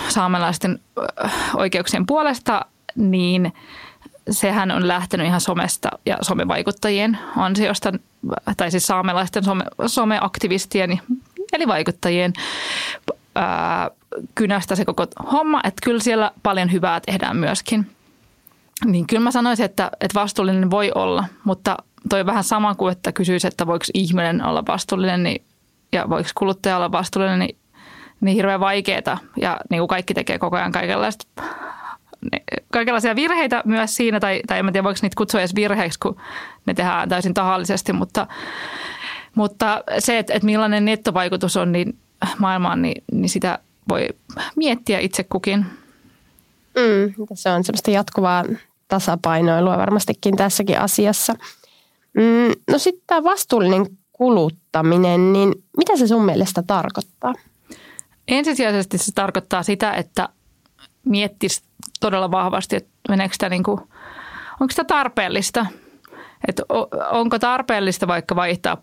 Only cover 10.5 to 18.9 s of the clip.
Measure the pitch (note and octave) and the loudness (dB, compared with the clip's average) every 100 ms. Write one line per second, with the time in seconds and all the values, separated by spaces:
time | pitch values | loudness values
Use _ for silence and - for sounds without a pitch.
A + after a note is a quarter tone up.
10.5 | F#3+ - G3+ F#3 F3+ - B3+ - - G4+ | -2 -2 -2 0 -2 -4 -6 -6 -14 -6
11.5 | D#4 D4+ E3+ E3+ - F3+ F3 F3+ F3+ - | -2 0 0 -2 -2 0 2 0 -2 -6
12.5 | - - - - - - - _ - F#2 | -8 -8 -6 -8 -8 -8 -10 _ -2 0
13.5 | F3 E3+ E3+ - - _ - - - G#3 | 0 0 -2 -4 -8 _ -12 -10 -2 0
14.5 | G3 - F#3+ G#3 F3 F3 - - C#4+ D#4 | 0 0 -2 0 -2 -4 -6 -2 0 2
15.5 | D4+ F#3+ - B3 A#3 A#3+ A3 G#3+ - G#3+ | 2 0 -2 0 0 2 2 0 0 0
16.5 | F#3+ F3+ F3+ F3 E3+ - F#3+ - - E3 | 2 2 2 2 0 -2 -2 -2 0 0
17.5 | - - A3 G3+ - _ _ _ _ _ | -2 -2 -2 -2 -8 _ _ _ _ _
18.5 | _ _ - A#3 | _ _ -4 0